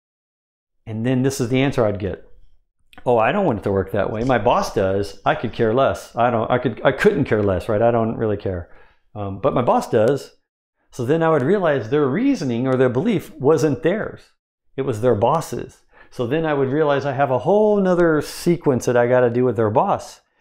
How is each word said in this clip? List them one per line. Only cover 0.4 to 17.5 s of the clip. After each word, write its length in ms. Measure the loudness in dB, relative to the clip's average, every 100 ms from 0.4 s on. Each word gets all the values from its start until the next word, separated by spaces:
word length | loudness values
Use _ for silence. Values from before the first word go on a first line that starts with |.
| _ _ _ _ -12
And 180 | -6 -2
then 160 | 0
this 180 | 0 0
is 100 | 0
the 120 | 0
answer 240 | 0 0 0
I'd 140 | -2
get. 260 | -6 -8 -14 -20 -20 -20 _ _ _ -10 0
"Oh, 140 | 2
I 120 | 2
don't 140 | 2 0
want 140 | -2
it 40 |
to 80 | -2
work 200 | -2 -2
that 200 | -2 -2
way. 120 | -2
My 160 | 0 0
boss 340 | 2 0 0
does. 480 | 0 0 0 -4 -4 -2
I 100 | -2
could 180 | -4
care 220 | -2 0 2
less. 400 | 2 0 -8 -2
I 160 | 0
don't, 180 | 0 0
I 80 | 0
could, 240 | -2 -2
I 80 | -2
couldn't 340 | 2 2 2 0
care 180 | 2
less, 260 | 2 0 0
right? 120 | 2
I 80 | 2
don't 260 | 2 0 -2
really 200 | -2 -2
care. 340 | -4 -6 -10 -18 -20 _ _
Um, 260 | -12 -10 -4
but 140 | -2
my 80 | 0
boss 280 | 0 0 0
does." 480 | 2 2 0 -6 _ _ _ _ _ _
So 120 | -8 -2
then 180 | 0
I 60 | 2
would 120 | 2
realize 480 | 2 0 0 -2 -2
their 160 | 0 0
reasoning 600 | 0 0 -2 -2 -2 0
or 80 | 2
their 140 | 2
belief 440 | 2 0 -2 -4 -2
wasn't 460 | 2 2 2 0
theirs. 420 | -2 -2 -6 -12 _ _ _ _ _ -8
It 60 |
was 180 | -6 -2
their 160 | 0 2
boss's. 680 | 2 0 -4 -8 -10 -16 _ _ -16
So 180 | -8 -4
then 180 | -2 0
I 80 |
would 140 | 0 0
realize 380 | 0 0 0 -2
I 80 |
have 180 | -2 0
a 80 | 0
whole 400 | 2